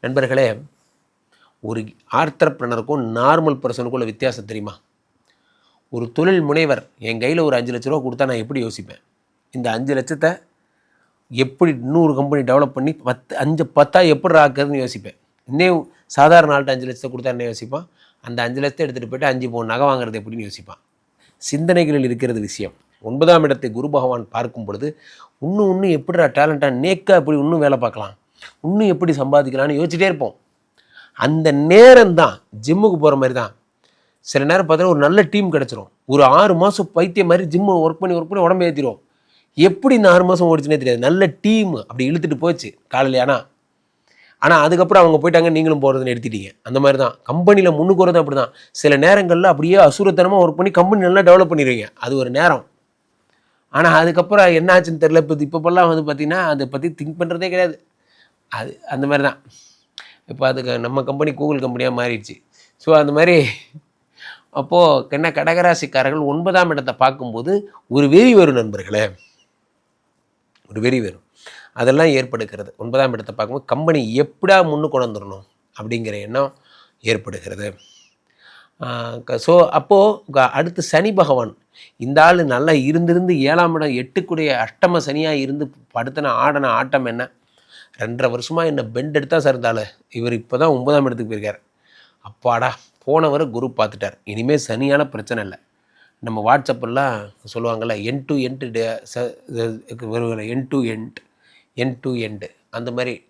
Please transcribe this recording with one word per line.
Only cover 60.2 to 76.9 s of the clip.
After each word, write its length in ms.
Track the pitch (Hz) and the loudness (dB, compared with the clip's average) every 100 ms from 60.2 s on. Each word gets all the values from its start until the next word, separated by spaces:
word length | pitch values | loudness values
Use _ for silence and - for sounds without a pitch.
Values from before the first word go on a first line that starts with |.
| _ | _
இப்ப 200 | 123 131 | -4 -4
அதுக்கு 320 | 131 123 123 | -2 -6 -6
நம்ம 240 | 120 135 | -4 -6
கம்பெனி 280 | 131 139 156 | -6 -4 -4
Google 300 | 143 147 143 | -4 -4 -4
கம்பெனியா 300 | 127 123 127 | -6 -4 -4
மாறிடுச்சு. 520 | 123 120 113 104 98 _ _ _ _ | -4 -6 -6 -12 -20 _ _ _ _
So 200 | - 156 | 2 4
அந்த 160 | 147 | 4
மாதிரி 360 | 147 170 175 131 - - 151 _ _ _ _ - - _ | 2 4 4 2 -4 -18 -20 _ _ _ _ -20 -20 _
அப்போ 540 | 143 139 175 170 139 123 | -10 -2 4 4 2 -2
என்ன, 200 | 143 165 | -4 -2
கடகராசிக்காரர்கள் 920 | 151 147 170 175 165 143 135 131 151 | -2 -2 2 2 2 -2 -2 -2 -2
ஒன்பதாம் 460 | 143 147 175 185 175 | -4 -4 0 0 0
இடத்தை 240 | 147 131 | -2 -6
பார்க்கும்போது 760 | 120 131 135 127 113 131 202 202 - _ | 0 0 0 -10 -8 -4 -4 -6 -20 _
ஒரு 200 | 127 143 | 0 6
வெறி 260 | 160 247 | 6 8
வரும் 200 | 220 165 | 6 6
நண்பர்களே, 560 | 127 110 101 95 107 107 95 _ _ _ _ _ _ _ _ _ _ _ _ _ _ _ | 2 -2 -8 -6 -4 -4 -8 _ _ _ _ _ _ _ _ _ _ _ _ _ _ _
ஒரு 100 | 107 | -4
வெறி 200 | 117 127 | -2 -2
வரும். 220 | 104 87 _ _ - - - | -4 -12 _ _ -20 -20 -20
அதெல்லாம் 340 | - 120 139 165 | -2 2 4 4
ஏற்படுகிறது. 680 | 135 127 117 107 101 98 _ | 2 -2 -8 -10 -12 -16 _
ஒன்பதாம் 360 | 113 131 135 | -6 -2 -2
இடத்தை 220 | 113 107 | -4 -12
பார்க்கும்போது 360 | 110 107 135 - | -8 -6 -8 -8
கம்பெனி 480 | 123 160 160 110 120 | -4 0 -2 -2 -2
எப்படா 360 | 147 _ 190 190 | -4 _ 2 4
முன்னுக்கு 340 | 170 147 151 131 | 4 -2 -2 -2
கொண்டு 80 | 123 | -4
வந்துடணும் 380 | 104 98 98 101 _ _ - | -8 -14 -18 _ _ _ -18
அப்படிங்கிற 440 | 110 117 113 104 | -10 -8 -8 -12
எண்ணம் 340 | 104 123 139 _ _ _ _ | -8 -6 -6 _ _ _ _